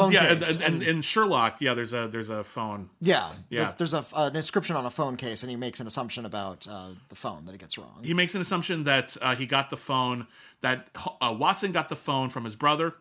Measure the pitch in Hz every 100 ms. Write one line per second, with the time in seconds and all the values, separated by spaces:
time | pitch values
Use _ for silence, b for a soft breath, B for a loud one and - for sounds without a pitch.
0 | 190 190 160 165 160 165 160 170 165 165
1 | - 220 208 131 113 - 135 120 117 120
2 | 113 113 110 107 101 120 110 101 92 _
3 | 170 143 82 92 - 120 104 - 165 151
4 | - 151 143 156 147 196 170 151 123 -
5 | 143 123 127 110 127 120 123 - 113 139
6 | 117 127 110 104 98 85 98 101 92 90
7 | - 101 117 80 85 95 92 - 62 92
8 | 139 175 175 196 175 180 170 165 143 131
9 | - - 127 123 123 135 135 131 - 131
10 | 127 120 117 B B B 127 123 - -
11 | - - 120 110 160 190 196 170 151 151
12 | - 135 127 127 113 107 147 151 165 -